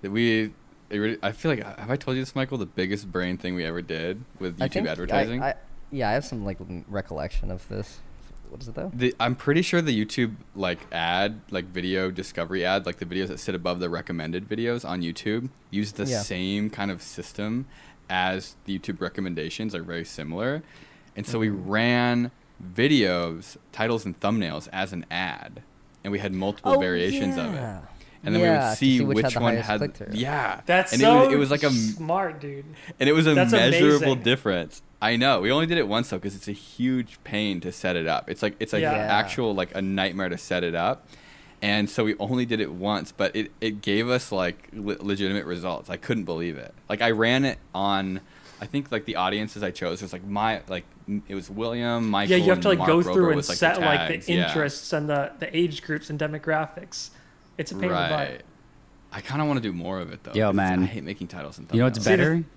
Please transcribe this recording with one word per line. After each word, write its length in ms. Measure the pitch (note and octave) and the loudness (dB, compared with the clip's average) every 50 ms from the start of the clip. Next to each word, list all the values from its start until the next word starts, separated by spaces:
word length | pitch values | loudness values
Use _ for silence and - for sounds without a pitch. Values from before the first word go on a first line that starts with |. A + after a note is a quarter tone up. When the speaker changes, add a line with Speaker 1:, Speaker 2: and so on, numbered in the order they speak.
| - | -6
Speaker 1:
that 80 | G2 | -2
we, 420 | G2 A2 A#2 A#2 A2+ A2 A2 G#2+ - - - - - _ _ - | 0 2 4 4 4 4 2 0 -4 -12 -20 -20 -20 _ _ -6
it 80 | G#2 G#2 | -2 0
really, 200 | G#2 G#2+ A2+ - - | 0 0 -2 -2 -2
I 100 | G2+ G#2+ | -4 -4
feel 180 | - - D#3+ | -2 -2 -2
like, 120 | D3+ A2+ G#2 G2+ G2 - | -2 0 -4 -10 -12 -12
have 120 | G2+ A2 | -4 -4
I 60 | B2+ | -4
told 200 | C#3+ - - C3 C3 | -4 -2 -4 -4 -4
you 40 | C3 | -4
this, 120 | B2+ - | -4 -4
Michael? 220 | C3+ C3 C3 C#3 B2+ | -4 -4 -2 -4 -6
The 80 | G2+ | -6
biggest 440 | F2 - - F#2 F#2 G2+ G2+ G#2 F#2+ | -6 -4 -4 -2 -2 -2 -4 -6 -6
brain 280 | E2+ F2+ F2+ F2+ F2+ F2 | -4 -2 -2 -2 -4 -4
thing 160 | - F2+ F#2 | -4 -6 -4
we 100 | F2+ E2+ | -4 -4
ever 160 | D#2+ E2 F2 | -4 -4 -6
did 420 | E2 D#2+ E2 D#2+ D#2+ F2 F#2+ G#2 B2+ - - - | -6 -6 -6 -4 -4 -4 -6 -6 -10 -18 -14 -8
with 220 | G2 F2+ E2+ E2 | -8 -8 -4 -4
Speaker 2:
I 80 | B2+ C3 | -4 -2
Speaker 1:
YouTube 40 | - | -2
Speaker 2:
think 160 | - - - | -2 -2 -2
I, 20 | - | -4
Speaker 1:
advertising? 500 | F2+ F2 F2+ A2+ C3+ C#3 A2+ A#2 B2 C3 | -4 -4 -2 0 0 0 0 -2 -2 -2
Speaker 2:
I, 120 | C#3 - - - - - - - - | -4 -4 -6 -10 -16 -14 -14 -14 -10
yeah, 200 | - C#3 B2 G#2 | -6 -2 0 0
I 20 | G#2+ | 0
have 120 | C3 D3 | 0 -2
some, 180 | - - A2+ G#2 | -4 -8 -6 -6
like, 160 | G2 F#2 - | -6 -6 -8
m-, 240 | F#2 E2+ F#2 F2 - - | -10 -10 -10 -12 -12 -8
recollection 640 | G2+ G2+ F#2 - F2 D2+ C#2+ F2+ - - - F#2+ | -8 -8 -6 -6 -6 -6 -6 -4 -4 -4 -4 -2
of 160 | F2+ F#2 - - | -6 -6 -8 -8
this. 320 | - G2+ F#2+ - - - - - - - - - - - - - | -8 -8 -8 -8 -12 -18 -18 -18 -18 -18 -18 -18 -18 -16 -16 -16
What 100 | - - C3 | -16 -14 -12
is 60 | A2+ | -12
it, 60 | A2 | -8
though? 160 | - - F#3+ D3 | -8 -8 -8 -4
Speaker 1:
The, 200 | B2 B2 B2+ B2+ - | 0 0 0 0 2
I'm 140 | A#2 A#2+ B2+ | 0 0 0
pretty 260 | B2+ - - C#3+ E3 F3+ | 0 0 2 2 2 2
sure 180 | - - F3 | 2 2 2
the 240 | E3 D#3 B2+ G#2+ G#2+ | 2 2 2 2 0
YouTube, 300 | G#2+ - - B2 A2+ A2 F2 - - - | 0 0 0 0 0 -2 -8 -16 -16 -8
like, 260 | G2 F#2+ F2+ F2 E2+ - - - | -4 -2 -2 -2 -4 -6 -8 -4
ad, 480 | E2 E2 E2+ F2 F#2 G2+ G#2 A2 G#2 - - | -2 0 2 2 2 2 0 -2 -6 -12 -6
like, 160 | - F#2 F2 | -6 -6 -6
video 440 | F#2 F#2 F2+ F2 F#2 F#2 F#2+ F#2+ F#2+ | -4 -6 -4 -2 -2 0 0 0 -2
discovery 540 | F#2 F2 F#2 - - - E2+ E2+ F#2+ F#2+ F2 | -2 -6 -8 -8 -6 -6 -6 -4 -2 -2 0
ad, 180 | F2+ F#2+ G2+ F#2 | 2 2 2 0
like, 120 | F#2 F2+ - | -2 -6 -6
the 80 | F#2 | -8
videos 220 | E2+ F2+ F#2 F#2+ F#2 | -6 -4 -4 -4 -4
that 120 | E2+ - | -4 -8
sit 140 | - - F#2 | -6 -4 -4
above 260 | F2+ E2+ F2+ F2 F2 | -2 -2 -2 -2 -2
the 80 | F2+ F2 | -2 -4
recommended 580 | E2+ E2+ E2+ - F2 E2 D#2 D#2+ E2 F2+ G2 G#2 | -4 -4 -6 -6 -6 -6 -4 -4 -6 -6 -6 -6
videos 380 | G#2+ G#2+ A#2 A#2 A#2+ A#2+ - D#2 | -6 -4 -2 -2 -2 -4 -4 -6
on 120 | F2 F2+ F2 | -4 -4 -4
YouTube, 460 | E2 E2+ - - G#2+ G#2 A#2 A#2+ C3+ - - _ _ | -4 -6 -4 -4 -2 -2 -2 -2 -6 -10 -14 _ _
use 220 | - G2 G#2 G#2 G#2 | -2 -2 -2 -2 -2
the 120 | - G2+ | -4 -4
Speaker 2:
Yeah. 160 | - B2 G#2+ | -2 -2 -2
Speaker 1:
same 480 | G2+ - G2+ F2+ F2+ F#2+ G2+ G#2 G#2 G#2+ | -2 -4 -4 -4 -2 -2 -2 -2 -2 -4
kind 200 | G#2 - G2+ G2+ | -4 -4 -4 -4
of 100 | F#2 F2+ - | -4 -6 -10
system 640 | - - - F2 - - - G#2 G#2+ A2+ B2 C3+ - - - - - - - - _ | -14 -12 -12 -12 -12 -8 -8 -6 -4 -4 -6 -6 -8 -14 -20 -20 -20 -20 -20 -10 _
as 480 | F#2 F#2 F#2 F#2 F#2 F#2+ F#2+ - - - - | 0 0 2 2 0 -2 -6 -10 -18 -18 -10
the 120 | - G2 | -6 -6
YouTube 240 | F#2 - - G2 E2 F2+ | -6 -4 -6 -6 -4 -6
recommendations, 720 | F2+ - - G2 F#2 F2 D#2+ D2+ E2 - - A2 A2 G2 | -6 -4 -4 -6 -4 -4 -4 -6 -6 -6 -6 -8 -6 -6
are 80 | F2 E2 | -8 -8
very 220 | F2 E2+ E2+ E2 | -6 -8 -8 -8
similar. 560 | - - - D2+ D2 E2 F2+ A2 B2+ C#3+ D#3 D#3+ - - - - - - - - - _ | -8 -10 -10 -8 -8 -6 -4 -2 -2 -4 -4 -8 -12 -20 -20 -20 -20 -20 -20 -20 -16 _
And 120 | G#2 G#2+ | -10 -8
so 120 | - - A2+ | -4 -2 0
we 100 | A2 G#2+ | 0 0
Speaker 2:
Mm-hmm. 220 | G#2 F#2+ F2+ F#2+ | 0 -2 -4 -2
Speaker 1:
ran 600 | G2+ G#2+ A2+ A#2+ A#2+ B2 A#2+ B2 A#2+ A#2+ A#2+ B2 - _ _ _ _ - - F2+ F2+ | 0 2 2 4 4 4 2 2 2 2 0 -2 -6 _ _ _ _ -18 -16 -10 -2
videos, 840 | G2+ A#2 C#3+ D3+ C3+ G#2+ F#2+ F2+ F2 F2 E2+ E2 E2 - - - - _ _ - | 2 4 4 6 6 4 4 2 0 0 -2 -4 -8 -12 -16 -18 -20 _ _ -6
titles 320 | - A2 A2+ A#2+ A2+ - | -4 -2 0 0 -2 -2
and 140 | G2+ F2 - | -6 -10 -2
thumbnails 480 | - G2+ A2 A2+ G2 E2 D#2 D2+ - - - | 0 0 0 2 0 -2 -4 -8 -10 -8 -6
as 200 | F#2+ F#2+ F#2 F#2+ | -4 -4 -4 -6
an 140 | F2 D#2 - | -10 -10 -6
ad, 520 | E2 F2 F#2 F2+ C#2 - - - - - - - _ - - - _ - _ | -4 -4 -4 -4 -6 -8 -12 -16 -16 -18 -20 -20 _ -20 -20 -20 _ -12 _
and 80 | G2+ G2+ | -4 -4
we 60 | G2+ | -2
had 140 | G2+ G2 F#2 | -2 -2 -2
multiple 400 | F#2 F#2+ G2 G2+ - - - C#4 | -2 -2 -2 -4 -2 0 4 4
Speaker 2:
Oh, 40 | C#4 | 4
Speaker 1:
variations 560 | - F#2 F2 F2 F2 F#2+ - C#4 - - - C4 | 4 2 0 2 0 0 0 0 0 -2 -2 -2
of 80 | - A#3 - | -2 -4 -4
it. 40 | |
Speaker 2:
yeah. 240 | - - A2+ G2+ F2+ - - - - - - - - - | -4 -6 -6 -8 -10 -14 -16 -20 -20 -20 -20 -20 -10 -4
Speaker 1:
And 120 | - - | 0 2
then 80 | E3 F3 | 4 4
we 60 | E3+ | 6
would 60 | D#3+ | 4
Speaker 2:
Yeah, 160 | D3 C3+ A#2 | 4 4 2
to 60 | A2 | 2
Speaker 1:
see 220 | - C3+ C3+ C3 B2 | 4 4 6 6 6
Speaker 2:
see 60 | A2+ | 4
which 120 | G#2 G#2 | 4 4
Speaker 1:
which 60 | G#2+ A2+ | 4 4
Speaker 2:
had 80 | C3 A#2+ | 2 2
the 80 | A#2+ | 2
Speaker 1:
one 140 | A#2+ A2+ A2+ | 2 2 2
Speaker 2:
highest 140 | A#2 A2 G#2 | 2 0 0
Speaker 1:
had, 80 | G#2+ G#2+ | 0 0
Speaker 2:
click-through. 300 | B2 D3 - - G#2 G2+ G#2 | 0 -2 -4 -8 -12 -8 -4
Speaker 1:
yeah. 480 | G#2+ A#2+ C3+ D3 D3 B2+ G#2+ F#2+ - - | -4 -2 -2 -2 0 0 -2 -2 -4 0
Speaker 3:
That's 260 | - E3+ F#3 F#3 - - | 4 4 4 4 4 4
Speaker 1:
And 80 | A#2+ | 6
Speaker 3:
so 220 | C#3 A3 A#3 - - | 8 10 10 10 8
Speaker 1:
it 40 | |
was, 80 | - C4+ | 8 6
it 20 | C#3+ | 4
was 120 | C#3+ C3+ | 4 4
like 120 | C#3+ D3 D3 | 2 2 4
a 40 | D3 | 4
m-, 40 | C3+ | 4
Speaker 3:
smart, 640 | A#2+ A2 A2 G#2+ - E3 D#3 E3+ F#3+ G3 F3 D3+ D3 | 4 2 0 -2 -4 -4 -2 0 0 0 -2 -4 -6
dude. 260 | C#3+ C#3+ C#3 C#3 C#3+ D3+ D#3 - - - - - | -10 -10 -10 -12 -14 -14 -16 -18 -16 -18 -4 2
Speaker 1:
and 100 | C3 C3+ | 4 6
it 40 | D3+ | 6
was 120 | D#3+ D#3+ | 8 8
a 60 | D#3 D3+ | 8 8
Speaker 3:
That's 200 | C#3 B2+ A#2 A#2 | 8 8 8 8
Speaker 1:
measurable 440 | A2+ A2+ B2+ D3 E3+ F3 D3+ D3 D3 D#3 C#3 C3+ | 8 8 8 8 8 8 8 8 8 6 4 2
Speaker 3:
amazing. 100 | B2 A2 | 4 4
Speaker 1:
difference. 580 | A2+ B2+ C3+ - G#2+ F#2+ F2+ E2 D2 - - - - - - | 2 2 4 4 0 0 0 0 -4 -10 -18 -20 -20 -8 -2
I 160 | - G#2+ A#2+ | 2 2 4
know. 240 | A#2 B2 C#3 C3+ G2 | 4 4 4 4 4
We 100 | F#2 G#2+ | 4 4
only 140 | B2+ D3 E3 | 4 4 2
did 140 | E3 F3 E3+ | 2 2 2
it 100 | C3+ G2+ | 2 2
once 220 | G#2 A2+ A#2+ - | 2 0 0 0
though, 80 | - F2+ | -4 -6
'cause 160 | - G2+ G2 | -6 -6 -8
it's 120 | F#2+ - - | -8 -10 -10
a 40 | G2+ | -10
huge 680 | - - - - - B2 B2+ C3 B2+ A#2+ - - - - | -10 -12 -20 -6 -2 0 0 2 0 -2 -4 -8 -20 -14
pain 380 | - - G#2 G#2+ G#2 G2 F2 E2+ | -6 -2 -2 0 0 -2 -2 -4
to 100 | F2+ F2 | -8 -10
set 240 | - - F#2 F2+ | -4 -2 0 0
it 100 | F2 D#2+ | 0 0
up. 220 | E2 D#2 C2 - - | 0 0 -2 -2 -4
It's 140 | F2+ - - | -6 -2 -2
like, 140 | G#2+ G2+ - | -4 -2 -4
it's 140 | A2 A2 - | -6 -2 0
like 80 | G#2+ G#2 | 0 2
Speaker 3:
Yeah. 100 | D3+ - | 2 0
Speaker 2:
Yeah. 140 | - G#2+ G#2+ G2 G#2 | 0 0 2 2 2
Speaker 1:
actual, 360 | G#2+ G2 - - B2 A2 G2+ | 2 0 -2 0 0 0 2
like, 200 | F#2+ F#2 F2+ - | 0 -2 -2 -2
a 60 | F#2+ | -4
nightmare 480 | G2 F#2+ F#2+ F#2+ F#2+ G2 F2 F#2+ F#2+ F2+ | -2 0 0 0 0 0 0 -2 -2 -2
to 80 | F2 | -4
set 260 | F2 - - F#2 F2+ F2 | -6 -4 -2 -2 0 0
it 100 | E2+ E2 | 0 0
up. 320 | E2+ E2+ G2 C3+ - - - - - - - - - - - - - - | 0 0 0 0 -2 -6 -20 -20 -20 -20 -20 -20 -20 -20 -20 -14 -6 -2
And 260 | G#2 G2+ G#2+ G#2 G2+ | 0 2 2 2 0
so 160 | - - A2+ | 0 0 0
we 100 | G#2+ G#2+ - | 0 0 -2
only 260 | G2+ G#2 B2+ B2+ B2 | -2 -2 0 0 0
did 160 | A#2 A#2 G#2+ | 0 0 -2
it 120 | G#2 C#2+ D2+ | -2 -2 -4
once, 380 | F2+ F#2 G2+ G#2 G2 D#2+ - | -4 -2 0 0 -2 -2 -6
but 240 | - - G2 F#2 - | -4 -2 -2 0 0
it, 180 | G#2+ A2 - - - - | -2 -4 -4 -6 -4 -4
it 180 | A2+ G#2 G#2 | -4 -4 -4
gave 280 | - - G2+ G#2 A2+ A#2+ | -2 0 2 2 2 2
us, 200 | B2+ B2 - - - | 0 0 0 -2 -2
like, 360 | F#2+ F#2 F2 F2 - - - - | 0 0 0 -2 -6 -12 -16 -12
le-, 220 | G#2+ G2+ G2+ G2+ - | -8 -6 -6 -6 -4
legitimate 440 | - G2+ G2+ G2 G2+ F#2+ G2 G#2 D2 | -2 -2 0 0 0 0 0 -2 -2
results. 420 | C#2+ F2+ F2 E2 F#2 E2+ B1 - - | -4 -6 -6 -4 -4 -6 -6 -6 -8
I 60 | F2+ | -10
couldn't 280 | - - - B2 A2+ F#2+ | -10 -4 -4 -2 -2 -2
believe 320 | E2+ F2 D#2+ F2 F2 D#2 C2+ | -4 -4 -4 -4 -4 -6 -8
it. 160 | A#1+ - - - - - | -12 -14 -18 -20 -6 -6
Like, 100 | G#2+ G#2+ A#2 | -2 0 2
I 80 | A#2 A2+ | 2 4
ran 320 | G#2+ A2+ A2+ B2 C3 C#3 | 4 4 4 4 4 2
it 120 | C3+ - - - - - | 0 -2 -4 -12 -10 -6
on, 460 | F#2 G2 G2+ G2+ G2 G2 F#2+ F#2 F#2 - - - - - - - - G2+ | -2 0 0 0 0 0 -2 -4 -6 -8 -14 -20 -20 -20 -20 -16 -14 -14
I 40 | |
think, 240 | G2+ - C#3+ C#3 C3+ B2 | -4 -4 -4 -4 -2 -4
like, 120 | A2 G#2+ | -4 -4
the 100 | - G#2+ | -2 -2
audiences 460 | E2+ F#2 F#2 G2+ G#2 G#2+ G#2+ - G#2 G#2 | 0 0 0 0 0 -2 -4 -6 -4 -6
I 80 | F#2 | -6
chose 300 | F2+ - - F2 E2+ F#2+ G#2 | -4 -2 -4 -4 -4 -4 -8
was, 100 | F2+ - | -10 -10
like, 140 | F#2 F#2 | -10 -10
my, 340 | G2+ G2+ G2+ G#2+ A2+ A2 F2+ - - | -6 -4 0 0 0 0 -2 -4 -6
like, 160 | F#2+ F2 E2+ - - - - - | -8 -8 -8 -10 -20 -20 -8 -6
m-, 140 | G2+ G#2 - - | -6 -6 -6 -6
it 60 | G2 | -8
was 160 | G2 F2+ - | -8 -8 -8
William, 580 | F#2+ G#2 A2+ A#2 A#2 A#2+ A#2+ A#2+ A#2+ A#2 A#2 A2 | -6 -4 -4 -2 -2 -2 -2 0 0 0 0 0
Michael, 280 | G#2 G2 G2+ G2+ F#3 | 2 0 4 4 4
Speaker 3:
Yeah, 80 | F3+ F3+ | 6 6
you 60 | F#3 | 6
have 100 | F#3 F3+ | 4 6
to, 100 | F3 G3+ | 6 4
Speaker 1:
and 80 | F#3+ E3 | 4 4
Speaker 3:
like, 80 | F#3 F#3 | 6 6
go 120 | D#3+ E3+ | 6 6
Speaker 1:
Mark 140 | F3 F3 F3+ | 4 4 4
Speaker 3:
through 100 | F#3 F3+ | 4 6
Speaker 1:
Rober 40 | E3+ | 6
Speaker 3:
and 80 | D#3 | 4
Speaker 1:
was, 120 | D3 C#3+ - | 2 2 -2
like, 80 | - - | 0 2
Speaker 3:
set, 160 | F3 E3 F3 | 4 4 4
Speaker 1:
the 40 | F#3+ F3+ | 4 4
Speaker 3:
like, 260 | F#3 D3 C#3+ - D#3+ | 2 4 2 2 0
the 60 | D#3+ | -2
Speaker 1:
tags. 140 | E3 - - | -4 -2 0
Yeah. 180 | E3+ E3+ F3 E3 | 2 2 2 2
Speaker 3:
interests 440 | D3+ D#3+ D3+ C#3+ C#3+ - - - - | 2 0 0 0 -2 -6 -8 -4 -2
and 140 | D#3 D3+ D3+ | -2 0 0
the, 240 | D3 C#3+ C#3 - - - | 0 0 -2 -4 -6 -8
the 160 | E3 D#3 - | -10 -4 0
age 260 | D#3+ F3 E3+ D3+ - - | 0 0 0 0 -6 -6
groups 260 | - D#3 D3+ D3+ - | -4 -6 -6 -4 -6
and 80 | D#3 D3 | -6 -4
demographics. 920 | D#3 D3+ D3+ D#3 D3 D#3+ D#3 D3+ D#3 D3+ - - F3 - - - - - - - - - - _ _ - - - | -4 -4 -4 -4 -2 0 0 0 0 -4 -8 -14 -16 -12 -12 -12 -12 -12 -14 -20 -20 -20 -20 _ _ -20 -8 -8
It's 140 | D#3 - - | -8 -6 -4
a 20 | |
pain 100 | G3 F#3 | -2 -2
in 40 | F3+ | 0
the 40 | F3 | 2
butt. 160 | F2+ - E2+ | 2 2 2
Speaker 1:
Right. 320 | - - - C#2 B1+ - - - - - - - - - - - - - - - - | 2 0 -2 -4 -6 -12 -14 -20 -20 -20 -20 -20 -20 -20 -20 -20 -20 -20 -20 -14 -14
I 80 | G#2 | -14
kinda 240 | - - C3+ C#3+ D#3 | -10 -6 -2 0 0
wanna 160 | D3+ C#3+ C3 | 2 0 0
do 120 | A2+ G#2+ F2+ | 0 -2 -4
more 260 | E2+ E2 F2 F#2+ F#2+ | -4 -4 -4 -4 -6
of 100 | F2 D#2 D2 | -6 -8 -10
it 100 | - - | -14 -14
though, 80 | - - | -4 0
Speaker 4:
Yo, 140 | G2+ A2 | 2 2
Speaker 1:
'cause 80 | G#2 G2 | 4 4
Speaker 4:
man. 280 | G#2 G2 F#2 F#2 F#2 F#2 | 4 4 4 4 4 2
Speaker 1:
I 40 | |
hate 180 | F#2 G#2+ A2 C#2 | 2 0 -4 -8
making 220 | D#2 G2+ - F#2 | -8 -8 -8 -10
titles 320 | E2+ - F2+ D2 D2 - - | -12 -10 -12 -12 -12 -12 -16
and 100 | - - | -12 0
thumbnails. 60 | - | 2
Speaker 4:
You 40 | A2+ | 4
know 40 | A#2+ | 4
what's 120 | B2+ A#2+ A2+ G#2 | 4 4 2 4
Speaker 3:
See, 80 | G#2 | 4
the 60 | - | 4
Speaker 4:
better? 280 | F#3 F3 D3+ D#3+ E3+ E3 - - | 6 6 4 4 2 0 -4 -8